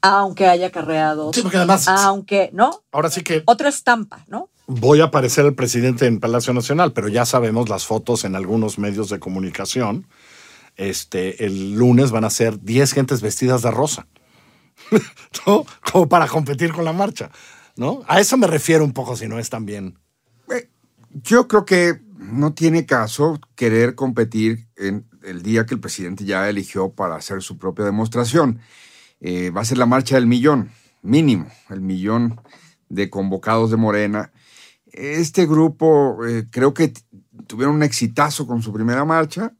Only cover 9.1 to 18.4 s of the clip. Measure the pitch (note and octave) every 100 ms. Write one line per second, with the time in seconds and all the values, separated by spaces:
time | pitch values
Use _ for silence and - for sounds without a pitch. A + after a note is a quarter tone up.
9.1 | G2+ F#2+ F#2+ F#2+ E2 G2 B2+ A2+ A2 -
10.1 | _ _ - - - _ - G2 F#2 -
11.1 | F#2+ F#2 F#2 G#2+ F#2+ G2 G#2 B2 A#2+ C3+
12.1 | A2+ A2 - A2+ G#2+ F#2+ A#2+ C#3 C#3 C3
13.1 | C3+ G#2+ - B2+ B2+ A#2+ A2 D3 - -
14.1 | _ _ _ _ _ _ _ - G#3+ -
15.1 | - - - - G3+ - - - F#3+ D#3+
16.1 | F3 D3+ D#3+ C#3 C#3+ E3+ D#3+ E3 E3 G3
17.1 | - G2+ - - - _ - B2 C4 -
18.1 | F3 G#3 C4